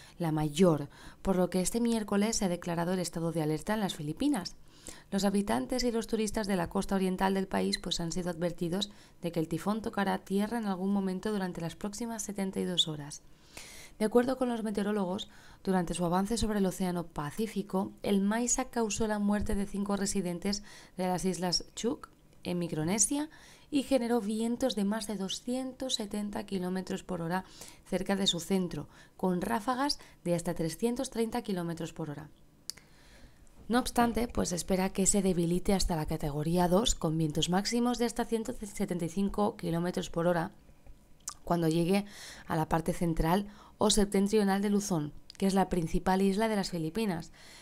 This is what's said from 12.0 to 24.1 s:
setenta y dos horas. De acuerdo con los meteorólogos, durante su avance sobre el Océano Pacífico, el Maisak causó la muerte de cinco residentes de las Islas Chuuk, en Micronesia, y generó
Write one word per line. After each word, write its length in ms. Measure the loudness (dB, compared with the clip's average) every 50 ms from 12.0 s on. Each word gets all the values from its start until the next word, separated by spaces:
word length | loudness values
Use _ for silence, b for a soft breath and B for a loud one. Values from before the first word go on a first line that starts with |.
| -6 -6 -6 -6
setenta 380 | -8 -6 -4 -4 -4 -2 -2 -2
y 40 | -2
dos 220 | 0 0 0 -2
horas. 360 | -2 -4 -8 -8 -12 -14 -16 B B B B B B B B B B B B B B B -2
De 60 | 0
acuerdo 320 | 4 4 4 4 4 2
con 140 | 0 0 -2
los 120 | -2 -2
meteorólogos, 680 | -4 -2 -2 -2 -2 0 0 0 0 -2 -4 -6 -8 B B B B B B B
durante 320 | 0 2 2 2 2 0 0
su 100 | 0 0
avance 320 | 2 2 2 2 0 0
sobre 220 | 0 0 2 2 2
el 80 | 2
Océano 400 | 2 2 0 -2 -2 -2 -2 -4
Pacífico, 840 | -6 -6 -6 -6 -4 -4 -4 -4 -2 -2 -4 -4 -2 -2 -2 -2 -2 -6 -4
el 180 | 0 2 2 4
Maisak 480 | 4 2 2 0 0 2 0 0 0 0
causó 380 | -2 -2 0 0 0 0 0
la 120 | 0 0 0
muerte 360 | 2 2 2 2 2 0 0
de 100 | 0 -2
cinco 320 | -2 -4 -4 -2 0 0
residentes 680 | 0 0 0 0 0 -2 -2 -2 -2 -2 -2 -2 -4 B B B B B B -6 -4
de 80 | -2
las 180 | 0 0 0 0
Islas 400 | -2 0 0 0 0 0 -2 -4 -6 -8
Chuuk, 360 | -4 -2 -2 -2 -4 -8 -16 -20 -20 -20 -20 -20 -10
en 160 | -6 -4 -2 -2
Micronesia, 720 | -2 -2 -2 0 0 2 2 2 2 2 0 -2 -4 -4 B B B B B B B B
y 120 | -2 0
generó 380 | 2 4 2 2 4 2